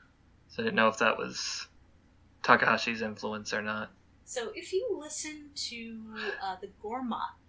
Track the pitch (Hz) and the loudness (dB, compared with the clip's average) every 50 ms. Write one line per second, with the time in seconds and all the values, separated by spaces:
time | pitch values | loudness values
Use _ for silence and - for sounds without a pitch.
0 | - - _ _ - - _ _ _ _ - - 113 113 98 113 110 110 107 - | -20 -20 _ _ -20 -20 _ _ _ _ -8 -2 -2 2 4 6 6 6 6 6
1 | 117 110 113 - - 123 - - - - - - - - - - - - - - | 4 4 4 2 -2 -4 -4 -6 -6 -6 -6 -6 -10 -12 -16 -20 -20 -20 -20 -20
2 | _ _ _ _ - - _ _ - - 123 117 127 120 113 107 - 120 113 110 | _ _ _ _ -20 -20 _ _ 6 8 8 8 8 6 4 4 2 -2 -2 -2
3 | 113 107 104 - - 107 107 104 104 - 113 107 104 107 107 107 107 - - - | -4 -6 -6 -6 -6 -4 -4 -4 -4 -4 -2 -2 -2 -2 -4 -4 -6 -8 -10 -18
4 | _ _ - - _ - - - - - - 339 - - 381 381 508 466 359 285 | _ _ -20 -20 _ -6 -6 -4 -4 -4 -6 -8 -8 -2 -2 -2 0 0 -2 -4
5 | 302 302 - - - 311 302 302 294 285 277 - - - 240 233 226 226 226 220 | -4 -6 -6 -6 -4 -6 -8 -10 -14 -12 -8 -6 -6 -6 -6 -8 -10 -10 -10 -10
6 | 220 220 220 214 208 202 196 - 196 190 185 185 208 190 - - - 208 233 262 | -12 -12 -8 -6 -4 -4 -4 -4 -4 -4 -4 -6 -8 -12 -12 -10 -8 -6 -4 -2
7 | 262 233 202 - - - - - - | -2 -2 -2 -2 -4 -6 -8 -12 -20